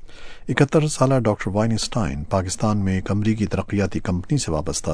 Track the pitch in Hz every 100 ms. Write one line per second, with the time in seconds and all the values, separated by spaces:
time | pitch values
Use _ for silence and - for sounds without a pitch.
0 | - - - - - 123 135 160 151 -
1 | 131 131 113 104 - 98 113 107 - 117
2 | 85 69 78 98 92 - 110 104 98 95
3 | 92 104 104 107 101 95 - 104 95 -
4 | - 90 - 147 - 76 78 - -